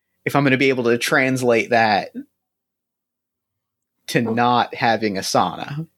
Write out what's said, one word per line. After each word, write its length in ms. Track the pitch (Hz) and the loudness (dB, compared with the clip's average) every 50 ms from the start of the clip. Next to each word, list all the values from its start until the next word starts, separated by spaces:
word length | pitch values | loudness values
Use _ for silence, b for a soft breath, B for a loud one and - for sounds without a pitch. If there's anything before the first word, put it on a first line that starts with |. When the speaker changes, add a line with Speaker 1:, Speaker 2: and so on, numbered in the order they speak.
| _ _ _ _ - | _ _ _ _ -8
Speaker 1:
if 120 | - - | 0 2
I'm 80 | 139 143 | 2 4
gonna 120 | 135 131 | 4 2
be 120 | 131 139 135 | 2 2 0
able 160 | 131 127 117 | 0 0 2
to 120 | 120 135 123 | 0 0 0
translate 720 | - - 160 143 131 131 131 127 127 120 117 113 104 95 | 0 0 0 0 0 0 -2 0 0 2 2 2 2 2
that 420 | 117 113 113 107 104 92 - - - 247 294 _ _ _ _ _ _ _ _ _ _ _ _ _ _ _ _ _ _ _ _ _ _ _ _ _ _ _ _ _ _ _ _ _ _ _ _ - | 2 2 2 2 2 0 -2 -6 -14 -16 -16 _ _ _ _ _ _ _ _ _ _ _ _ _ _ _ _ _ _ _ _ _ _ _ _ _ _ _ _ _ _ _ _ _ _ _ _ -2
to 120 | - 143 | -2 -2
Speaker 2:
Well 120 | 117 110 113 | 0 0 0
Speaker 1:
not 400 | 120 120 123 120 120 107 - - | 0 2 2 2 2 0 -2 -4
having 400 | - 131 117 113 104 110 107 95 | -2 0 0 0 0 0 -2 -4
Asana. 720 | 95 98 - - 127 95 90 76 - - - 143 156 165 - _ | -4 -6 -2 0 0 0 0 -4 -8 -12 -10 -10 -10 -10 -12 _